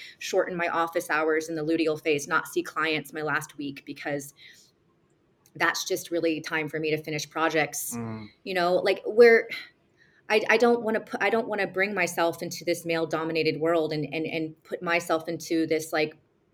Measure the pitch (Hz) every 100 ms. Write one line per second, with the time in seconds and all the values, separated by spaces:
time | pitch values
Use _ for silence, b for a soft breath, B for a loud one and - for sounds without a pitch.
0 | B B - 190 - 180 170 165 165 175
1 | 165 151 160 156 156 160 151 165 156 151
2 | 165 147 143 160 - - 160 - 160 156
3 | 147 160 151 147 147 - 143 139 - 139
4 | 156 147 139 B B B B _ _ _
5 | _ _ _ _ _ 151 170 165 - 185
6 | - 170 160 151 151 160 151 156 156 151
7 | 156 151 - 160 160 156 147 - - 240
8 | 226 110 - - - 185 175 180 202 190
9 | - 220 240 226 - B B _ _ _
10 | b b - 214 214 220 240 240 214 220
11 | 214 - 202 226 233 208 190 185 196 202
12 | 175 175 170 165 175 160 165 175 170 165
13 | 160 160 160 160 156 151 160 170 156 156
14 | 147 160 160 165 156 156 - - 180 170
15 | 175 160 160 165 - 165 156 160 156 160
16 | 151 - _ _ _